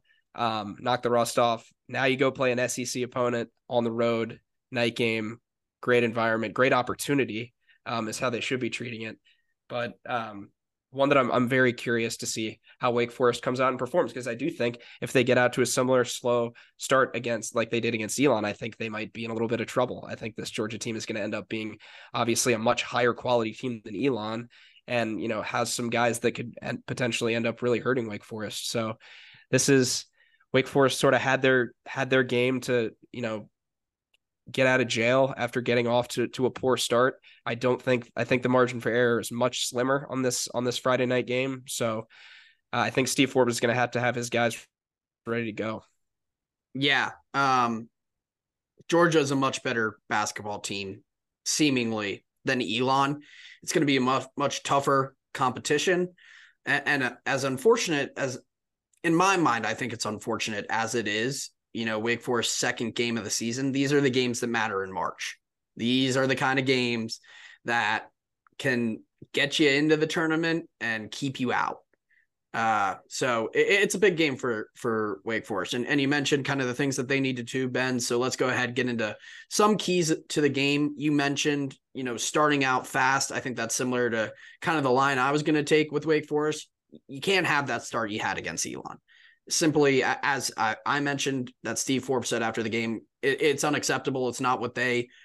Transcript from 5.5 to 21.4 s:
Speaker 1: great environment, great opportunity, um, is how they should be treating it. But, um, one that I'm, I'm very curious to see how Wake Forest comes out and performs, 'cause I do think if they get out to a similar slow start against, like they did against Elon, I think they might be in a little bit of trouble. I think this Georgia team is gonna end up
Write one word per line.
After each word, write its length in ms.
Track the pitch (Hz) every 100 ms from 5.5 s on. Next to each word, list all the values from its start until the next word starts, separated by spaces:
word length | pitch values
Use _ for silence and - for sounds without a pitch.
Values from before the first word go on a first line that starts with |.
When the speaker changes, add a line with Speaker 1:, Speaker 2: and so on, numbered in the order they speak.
| _ _ _
Speaker 1:
great 240 | - 120 117
environment, 480 | 113 113 113 107
great 180 | 92 131
opportunity, 840 | 127 123 95 - 143 113 107 120 _ _ _ -
um, 220 | 117 107
is 100 | -
how 120 | 127
they 100 | 113
should 220 | - 127
be 80 | 117
treating 320 | - 120 113
it. 160 | 110 - _ _ _ _ -
But, 260 | 123 120 - 113
um, 440 | 120 113 101 107 _ _ _ _
one 180 | 131 139
that 80 | 139
I'm, 140 | 123
I'm 180 | 127 123
very 240 | 131 127
curious 440 | 117 127 117 113 -
to 80 | 113
see 340 | 117 110 107 _ -
how 140 | 127
Wake 200 | 120 120
Forest 300 | - 123 117
comes 180 | 131 127
out 100 | 131
and 100 | 127
performs, 340 | - 175 123
'cause 160 | 127 120
I 60 | 117
do 140 | 156
think 280 | 165 120 117 - -
if 100 | -
they 140 | 131 120
get 120 | 123
out 160 | 123
to 80 | 131
a 40 | 117
similar 400 | - 127 127 120
slow 480 | - 123 120 117 - - -
start 400 | - 135 123 120
against, 360 | 120 113 -
like 160 | 117 113
they 120 | 117
did 120 | 113
against 240 | 113 107 -
Elon, 280 | 143 107 104
I 80 |
think 240 | 104 117 -
they 100 | 113
might 240 | 107 110
be 140 | 113 113
in 60 |
a 20 |
little 160 | 113 113
bit 100 | 113
of 80 | 104
trouble. 380 | 131 123 - -
I 80 | 107
think 200 | 113 -
this 160 | -
Georgia 260 | - 110 110
team 180 | 120 113
is 100 | -
gonna 140 | 113
end 160 | 107
up 140 | 107